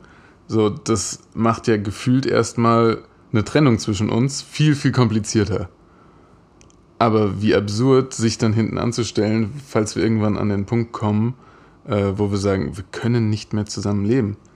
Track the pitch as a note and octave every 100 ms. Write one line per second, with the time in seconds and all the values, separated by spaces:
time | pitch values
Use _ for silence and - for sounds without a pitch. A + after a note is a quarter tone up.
0 | - - - _ - A2 G#2+ C#3+ - A2
1 | - - - - A2+ A2 - G#2+ G#2 G2
2 | - B2+ C3 A#2 A2+ - A#2 A#2 A2+ A2
3 | - _ _ A2 G2+ C#3+ D3 A2 - G2
4 | G#2+ A2+ C3+ C#3 - - D3+ C#3 C#3 A#2+
5 | A#2+ G#2+ G2+ A2 G2+ G2 F2+ - _ _
6 | - - _ _ _ _ - _ _ _
7 | A#2 G#2+ G#2 G2 G#2+ - G#2 G#2 C3 C3
8 | B2+ - A2+ - A2+ G#2+ A2 F#2 A2+ A#2+
9 | A2 - G#2+ A2 G#2+ C#3+ - A2+ G#2 -
10 | G2+ A2 G#2+ G2+ G#2 G2+ G2 A#2 A#2 -
11 | G#2+ G#2+ A2+ C3 - - - - - G#2
12 | G2 G2 G#2 G2+ G2 F#2+ C#2+ F2+ F#2+ -
13 | A2+ A#2+ A2 G#2+ - G#2+ G#2 - G2+ G#2
14 | G2+ C3 G#2 G#2 -